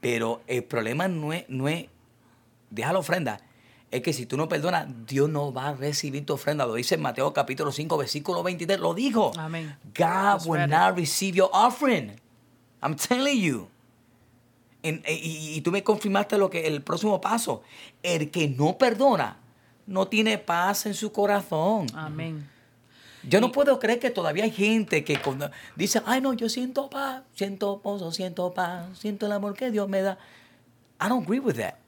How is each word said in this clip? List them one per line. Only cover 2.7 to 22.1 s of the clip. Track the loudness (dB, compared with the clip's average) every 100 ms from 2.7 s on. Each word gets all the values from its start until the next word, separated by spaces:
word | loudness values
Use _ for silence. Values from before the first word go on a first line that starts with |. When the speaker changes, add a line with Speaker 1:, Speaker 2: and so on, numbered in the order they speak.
Speaker 1:
deja | -6 0
la | 0
ofrenda. | 0 -2 -2 -6 _ _ _ -20 _
Es | -4
que | -2
si | -4 -4
tú | -2
no | 0
perdonas, | 0 0 0 -2 -12 -4
Dios | 2 2
no | 2 -2
va | -4 -6
a |
recibir | -4 -4 -2 -4 -6
tu | -4
ofrenda. | -4 -2 0 0
Lo |
dice | 0 0
en | 0
Mateo | 0 0 0
capítulo | 2 -2 0 -2
cinco, | -2 -2 -2
versículo | -2 -4 -4 -2
veintitrés. | -2 -4 0 0
Lo | 0
dijo. | 0 0 2 2 0
Speaker 2:
Amén. | -8 -8 -10 -14 -16 0
Speaker 1:
"God | 2 4 4
Speaker 2:
Just | 2 2
Speaker 1:
will | 2
Speaker 2:
read | 4
it. |
Speaker 1:
not | 6 6 4
receive | 0 0 0 4
your | 4
offering." | 6 4 4 2 2 0 -12 _ _ _ _ _ _
I'm | -4 -2
telling | 0 2 2 4
you. | 2 0 -6 _ _ _ _ _ _ _ _ _ _ _
En-, | -4 -4
e-, | -4
y, | -4 -4 -8 -6 -2
y |
tú | 0
me | 0
confirmaste | 2 2 2 0 2 2
lo | 2
que, | 2 0
el | -2
próximo | -2 0 2 2
paso. | 2 0 0 -4 -6 -20 -20 _
El | -2 0 0
que | 0 0
no | 4 2 4
perdona, | 2 4 4 4 0 -6 -20 _ _ _ -6
no | -2 0
tiene | 2 2 2
paz | 0 0 2 0 -2
en |
su | -4 -6
corazón. | 0 2 2 0 0 2 2 -2
Speaker 2:
Amén. | -6 -10